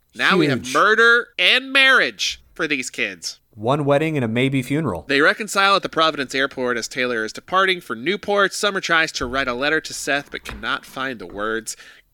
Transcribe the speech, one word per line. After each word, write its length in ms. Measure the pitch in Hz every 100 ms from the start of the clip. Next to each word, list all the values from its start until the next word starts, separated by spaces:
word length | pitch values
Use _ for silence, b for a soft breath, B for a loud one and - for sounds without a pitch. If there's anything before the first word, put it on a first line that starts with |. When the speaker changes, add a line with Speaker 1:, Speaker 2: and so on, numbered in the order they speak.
| _
Speaker 1:
Now 220 | 113 143 180
we 100 | 147
have 120 | 120
Speaker 2:
Huge. 140 | 123
Speaker 1:
murder 540 | 143 196 220 233 240 - -
and 340 | 185 247 269
marriage 680 | 269 269 247 143 98 - - _
for 120 | - 160
these 240 | 139 123
kids. 480 | - 107 90 - - _
Speaker 2:
One 320 | 107 110 147 139
wedding 300 | 143 160 151
and 60 |
a 40 | 113
maybe 320 | 117 131 135
funeral. 460 | 123 143 147 85 -
Speaker 1:
They 140 | 139
reconcile 540 | 165 208 214 202 196 190
at 60 |
the 60 | -
Providence 460 | 160 160 147 127
airport 420 | 135 139 - 123 117
as 120 | -
Taylor 360 | 135 123 117
is 80 | 107
departing 480 | - - 185 190 180
for 160 | - 113
Newport. 560 | 143 202 - 202 190
Summer 300 | - 208 196
tries 300 | - 165 156
to 120 | -
write 240 | 127 135 131
a 60 |
letter 260 | 123 143 156
to 140 | -
Seth 360 | 131 - 143 143
but 140 | -
cannot 400 | - 107 110 135
find 340 | - 135 131 113
the 80 | 90
words. 480 | 98 107 110 113 - B B B